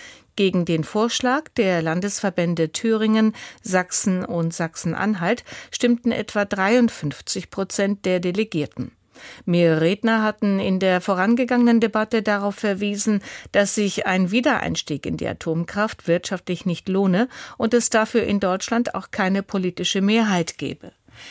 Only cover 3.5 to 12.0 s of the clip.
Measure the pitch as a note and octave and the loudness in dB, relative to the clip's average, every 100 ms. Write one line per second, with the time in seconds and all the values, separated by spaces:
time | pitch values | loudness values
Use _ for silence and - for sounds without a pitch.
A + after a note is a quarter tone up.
3.5 | - - F#3 F3+ - - F#3 - E3+ E3 | -14 -2 0 0 -2 0 0 -2 -2 -2
4.5 | - E3 - E3+ - G3 G3+ E3+ A#3+ - | -2 -6 -4 -6 -2 -2 -2 -2 -2 -6
5.5 | - - - B3 A#3+ A#3 - G#3+ G#3 G3+ | -18 -14 -2 0 2 0 -2 -2 -4 -2
6.5 | G3 F#3+ A#3+ A#3 - D3 - - - - | 0 2 4 4 2 -6 -6 -6 -6 -6
7.5 | - G3 - G3 G3+ F#3 F3+ F3+ F3+ A3 | -6 -4 -2 -2 0 0 0 0 -2 -2
8.5 | E3 D3 - A#2+ - _ - - - - | -2 -4 -6 -10 -12 _ -20 -20 -10 0
9.5 | F3 E3+ D#3+ D#3+ G#3 A3+ A3+ G#3+ G#3+ G#3 | 4 6 4 2 2 2 2 0 0 0
10.5 | G3 F#3+ F#3 F#3+ F3+ F3+ F#3 G3 A#3+ B3 | 0 0 0 2 2 0 0 2 2 2
11.5 | B3 A#3+ A#3 A3 G#3+ | 4 4 4 4 0